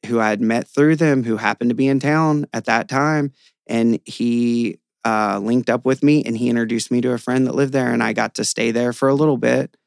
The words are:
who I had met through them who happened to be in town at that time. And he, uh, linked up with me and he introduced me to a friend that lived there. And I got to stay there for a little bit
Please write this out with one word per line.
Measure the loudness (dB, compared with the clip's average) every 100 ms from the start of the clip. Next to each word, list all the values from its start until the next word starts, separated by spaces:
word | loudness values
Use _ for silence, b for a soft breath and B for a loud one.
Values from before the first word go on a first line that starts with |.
| -2
who | 0
I | 0
had | 0
met | 0 -2 -2
through | 2 2 4
them | 2 2
who | 0 -2
happened | -2 0 -2
to |
be | 0 0
in | 2
town | 0 0 2 0 -2
at | -6 -2
that | -2 0
time. | 0 0 0 -2 b b b -6
And | 0 2 0
he, | -4 -6 -2 0 0 0 -2 -6 _ _
uh, | -2 0 0 -2
linked | 0 0 0
up | -2
with | 0 2
me | 2 2
and | 0 -2
he | 0
introduced | 0 0 -4 -2
me | -2
to | 0
a | -2
friend | -2 -2 0
that |
lived | 0 0
there. | 0 0
And | 0
I | -2
got | -2 -4 -4
to |
stay | -6 -2 -2
there | 0 -2
for | 0 0
a |
little | 2 2 2
bit | 2 0 -2 _